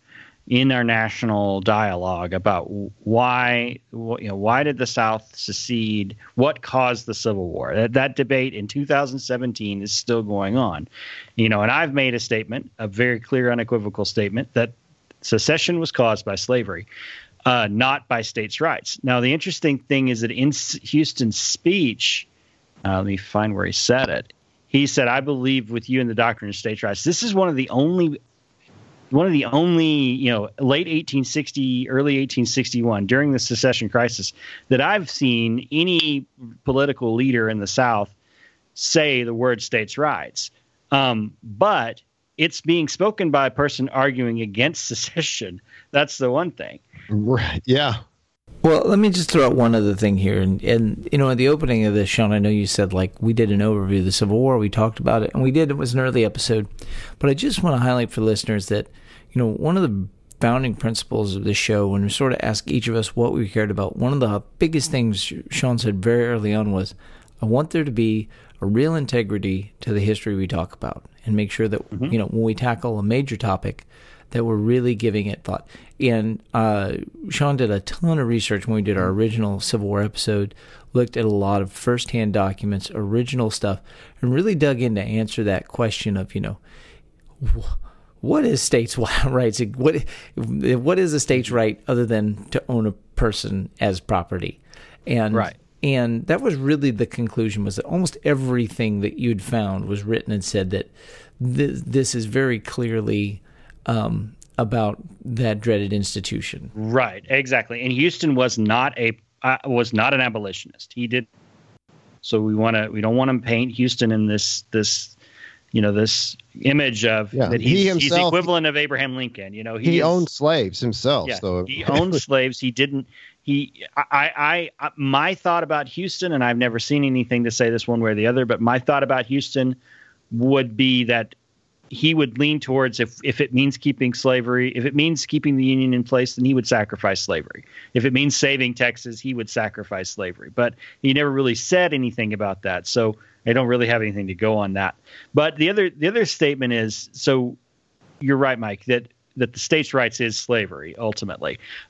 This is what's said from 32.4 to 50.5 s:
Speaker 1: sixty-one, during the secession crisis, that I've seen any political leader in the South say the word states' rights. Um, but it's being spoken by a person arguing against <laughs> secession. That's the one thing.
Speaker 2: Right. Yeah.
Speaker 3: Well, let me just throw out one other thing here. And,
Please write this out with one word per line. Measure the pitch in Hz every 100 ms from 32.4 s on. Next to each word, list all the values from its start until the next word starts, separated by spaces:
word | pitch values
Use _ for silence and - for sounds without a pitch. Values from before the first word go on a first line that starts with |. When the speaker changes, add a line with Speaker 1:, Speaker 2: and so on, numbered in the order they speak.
| 117
Speaker 1:
sixty-one, | 131 123 120 117 104 98
during | 127 147
the | 131
secession | - 113 131 120 107
crisis, | 120 120 120 92 - - - -
that | 131
I've | 151 208 160
seen | - 135 117 117 120 -
any | 151 175 170 151 139 123 - 120 113 -
political | 131 139 127 120 113
leader | 131 120 110
in | 107
the | 101
South | - 123 107 104 _ _ _ _ _ _ -
say | - 165 151 131
the | 117
word | 113 127 113
states' | - 117 107 -
rights. | 151 104 62 - - _ _ _ -
Um, | 139 131 113 107 -
but | 117 104 202 175 117 - _ _ _ -
it's | 165 -
being | 160 170 156
spoken | - 180 - 175
by | 139 135
a |
person | - 143 - 135
arguing | 131 139 127 123 117
against | 110 101 139 160 -
<laughs> |
secession. | 117 - 170 151 - 98 92 _ - _
That's | 139 143 -
the | 127
one | 131 175
thing. | - 52 - _ - -
Speaker 2:
Right. | 104 107 127 80 80 -
Yeah. | 131 143 - - _ _ _ - -
Speaker 3:
Well, | 160 156 -
let | 196
me | 214
just | 180 156
throw | 165 131
out | 123
one | 117
other | 113 104 98
thing | 104 98
here. | 95 101
And, | 95